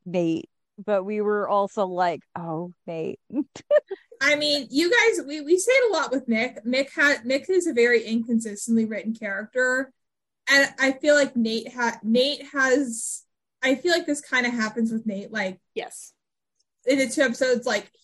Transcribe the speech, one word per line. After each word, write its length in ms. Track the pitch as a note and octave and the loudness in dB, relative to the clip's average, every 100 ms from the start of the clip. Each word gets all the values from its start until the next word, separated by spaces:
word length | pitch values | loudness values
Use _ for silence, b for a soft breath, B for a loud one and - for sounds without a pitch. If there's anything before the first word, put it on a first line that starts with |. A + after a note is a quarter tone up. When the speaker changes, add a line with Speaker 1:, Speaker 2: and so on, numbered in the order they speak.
Speaker 1:
Nate, 440 | F3+ F3+ E3+ D#3+ - _ _ - | -6 -2 0 -2 -6 _ _ -12
but 200 | G3+ G3+ | -2 -2
we 160 | F#3+ G#3+ | -2 -2
were 280 | G#3 G#3 F#3+ | 0 0 0
also 380 | G3+ G3 - F#3 | 0 0 -2 -2
like, 360 | F3+ F3+ D#3 _ | 0 0 -2 _
"Oh, 380 | - E3+ D#3+ F3 - - | -12 -8 -6 -8 -12 -12
Nate." 320 | E3 D#3+ - _ | -8 -8 -8 _
<laughs> 920 | B3 - - - D5 - G4 _ - | -8 -6 -8 0 0 0 -10 _ -2
Speaker 2:
I 140 | C#4 | 0
mean, 320 | D4 D4 C#4+ A#3+ | 2 0 -2 -2
you 200 | C4+ F4 | 0 2
guys, 340 | A#4+ A4+ F4+ | 4 4 2
we, 180 | C4+ D4+ | -2 -6
we 160 | C#4+ F#4 | 2 2
say 120 | A#4 | 4
it 200 | C5 A#4+ | 4 4
a 40 | |
lot 160 | D#4+ B3+ | 0 -2
with 160 | C4+ B3+ | -4 -2
Mick. 380 | A3+ B3+ B3 A3 | -2 -2 -6 -4
Mick 220 | B3+ C#4 | -2 -2
ha-, 280 | - D4 C4 | 2 2 2
Mick 240 | A3+ C4+ - | 0 -4 0
is 200 | F#4 E4+ | 0 2
a 40 | |
very 300 | A#3+ A#3+ A#3 | 4 4 4
inconsistently 800 | G#3+ A3+ A3+ A3+ A3+ G3+ - A3+ | 2 -2 0 -2 -2 -8 0 0
written 300 | G#3+ G#3 F#3+ | 0 -4 -6
character. 760 | A3+ G#3 G3 G#3+ B3+ B3+ B3+ C4+ _ _ _ _ _ - | -6 -6 -8 -6 -2 0 0 -4 _ _ _ _ _ 2
And 200 | C#4 C#4 - | 4 4 0
I 100 | C4+ | -2
feel 220 | C4+ D4+ | 0 4
like 220 | D4 C#4 A#3+ | 4 4 0
Nate 360 | A3 A3 A#3 | 0 -2 -6
ha-, 280 | B3 A#3 A3+ | -4 -4 -2
Nate 420 | G#3+ A#3 C4+ C#4+ C#4 | 0 2 2 -2 -6
has, 680 | C#4+ C4 C4 C4 A3+ - - - _ _ _ | -2 2 2 0 -6 -8 -10 -16 _ _ _
I 140 | C4 C4+ | 0 0
feel 160 | F4 | 2
like 140 | E4+ E4+ | 0 0
this 140 | C#4+ | -4
kinda 280 | - B3+ B3 | -2 -2 0
happens 400 | A#3+ G#3+ A#3 A3+ | -2 -4 -2 -2
with 160 | A3 A3 | -2 -6
Nate, 240 | G3 G3+ | -8 -8
like 300 | A3 F#3+ F#3 _ - | -6 -6 -8 _ -10
Speaker 3:
Yes. 360 | - - - _ _ _ _ _ _ _ | -10 -12 -20 _ _ _ _ _ _ _
Speaker 2:
in 140 | A#3+ C#4 | 0 2
the 80 | C4 | 2
two 140 | - | 2
episodes, 420 | C4 - C4 B3 B3 | 0 2 0 0 0
like, 260 | G#3+ - _ | -4 -4 _